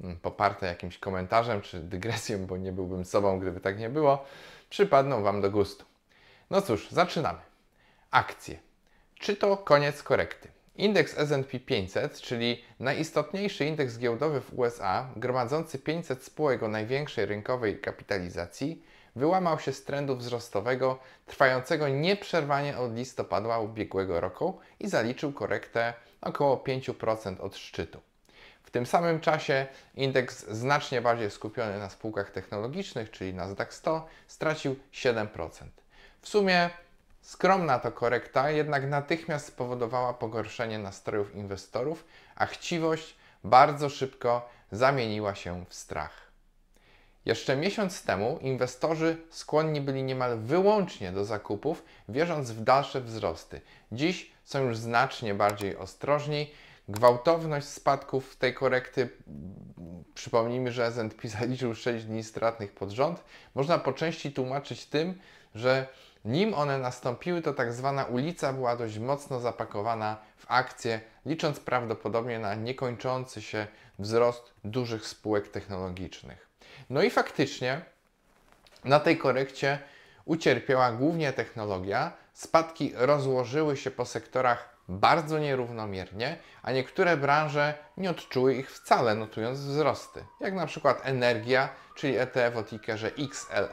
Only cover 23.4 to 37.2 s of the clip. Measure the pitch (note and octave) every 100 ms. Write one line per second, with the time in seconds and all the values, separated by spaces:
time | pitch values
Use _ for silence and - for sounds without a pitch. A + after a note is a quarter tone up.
23.4 | A2 A#2 G#2+ A2 F#2+ F#2+ F#2+ E2+ F2+ -
24.4 | E3 F3+ - - G#3 E3+ A2+ B2+ D3+ C#3+
25.4 | G2+ G#2+ - A#2 A#2 A#2+ - _ - -
26.4 | C#3+ C3 C3+ C3 C3 A#2+ A2+ A2 G2+ F#2
27.4 | G2+ - - - E2+ C#2+ - _ _ -
28.4 | - - _ - B2 F#3 E3+ D#3+ D#3+ D#3
29.4 | - C3+ C3+ - - - C3+ C3 B2 -
30.4 | - A2 B2 D3 - B2+ A#2 A#2 G#2 -
31.4 | A2 G#2+ A2 G2+ G2+ - A2+ G#2 G2+ -
32.4 | F#2+ G#2+ A2+ E3+ G3 B2 G#2+ - F#2+ F#2
33.4 | F#2 G2 A#2 - - D#3+ D#3+ - - -
34.4 | D#3+ D3+ C#3+ C3+ - - C3 A2+ G#2+ -
35.4 | D#2 - C#2 - _ - - _ - G#3
36.4 | G3 F3+ F3 - - _ _ -